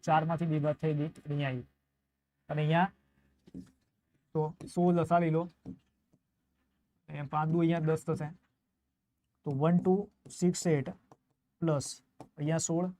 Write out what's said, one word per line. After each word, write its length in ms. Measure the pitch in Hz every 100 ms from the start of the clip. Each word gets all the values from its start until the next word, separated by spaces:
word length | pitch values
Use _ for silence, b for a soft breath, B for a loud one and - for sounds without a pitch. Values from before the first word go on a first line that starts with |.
ચારમાંથી 440 | - 156 160 165 170
બે 140 | 151
બાદ 160 | 151 147
થઈ 180 | 160
ગઈ, 140 | 147 151
અહીંયા 420 | - 151 147 139
આવી. 160 | 127 123 _ _ _ _ _ _ _ _
અને 120 | 151
અહીંયા 300 | 151 160 190 _ _ _ _ _ - - - _ _ _ _ _ _
તો 220 | 156 156 - -
સો 240 | - 175
લસા 280 | 175 160 170
લઈ 100 | 170
લો. 200 | 160 175 _ - - _ _ _ _ _ _ _ _ _ _ _ _ _
અહીંયા 180 | 147 143
પાંચ 260 | 151 156
દુ 80 | 170
અહીંયા 200 | 165 165
દસ 260 | 156 156 -
થશે. 200 | 151 151 175 _ _ _ _ _ _ _ _ _ _
તો 80 | -
વન 260 | 135 156 175
ટુ 320 | 185 190 202 _ -
સિક્સ 380 | - 175 180 180
એટ 220 | 151 131 - _ - _ _ _ _
પ્લસ 440 | 165 147 - - _ _ - -
અહીંયા 200 | 147 165
સોળ 280 | - 165 180 185